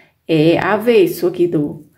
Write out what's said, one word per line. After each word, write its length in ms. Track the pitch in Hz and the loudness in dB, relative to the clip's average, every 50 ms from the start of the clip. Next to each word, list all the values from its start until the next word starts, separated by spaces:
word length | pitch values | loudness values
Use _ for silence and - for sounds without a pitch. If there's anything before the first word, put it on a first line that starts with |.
| _ _ _ _ _ - | _ _ _ _ _ -2
é, 300 | 165 156 151 165 165 - | 0 2 2 2 2 0
avesso 680 | - 180 208 208 214 240 233 214 175 - - - 175 180 | 0 -2 -2 -2 0 2 4 4 4 2 0 -2 -4 -4
aqui 200 | 175 - 175 170 | -2 -2 -2 -2
do, 380 | - 156 147 151 - - - _ _ | 0 -2 -4 -4 -8 -12 -18 _ _